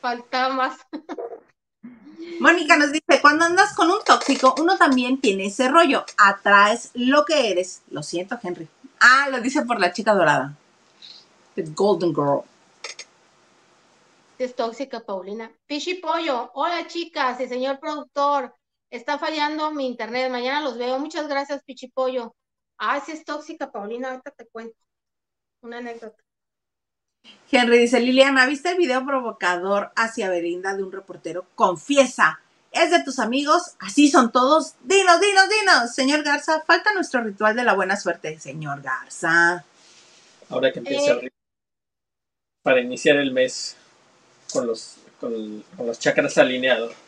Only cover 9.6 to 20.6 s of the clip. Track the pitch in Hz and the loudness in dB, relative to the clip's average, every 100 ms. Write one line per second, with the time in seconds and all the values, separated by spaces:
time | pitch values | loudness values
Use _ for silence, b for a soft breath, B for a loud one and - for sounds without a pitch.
9.6 | 240 233 180 180 220 202 160 143 139 147 | -2 0 0 0 0 4 4 2 -2 -10
10.6 | _ _ _ _ B B B _ _ - | _ _ _ _ B B B _ _ -10
11.6 | 165 156 196 180 175 147 143 139 - _ | -10 0 0 2 0 -2 0 -2 -4 _
12.6 | _ _ - - - _ _ _ _ _ | _ _ -20 -18 -20 _ _ _ _ _
13.6 | _ _ _ _ _ _ _ _ 254 247 | _ _ _ _ _ _ _ _ -8 -6
14.6 | 226 226 269 233 233 196 185 214 226 _ | -8 -6 -10 -10 -10 -12 -10 -14 -14 _
15.6 | _ 294 349 370 320 330 330 247 247 277 | _ -8 -6 -8 -4 -4 -2 -4 -6 -4
16.6 | 320 339 330 339 330 311 262 247 254 247 | -4 -4 -6 -10 -10 -4 -4 -4 -8 -6
17.6 | 254 269 320 311 269 - 285 285 247 _ | -4 -6 -8 -10 -8 -2 0 0 -4 _
18.6 | _ _ _ 240 233 285 320 311 294 311 | _ _ _ -14 -8 -6 -4 -4 -4 -4
19.6 | 311 302 262 240 220 240 254 247 247 285 | -6 -4 -6 -6 -8 -4 -4 -4 -4 -4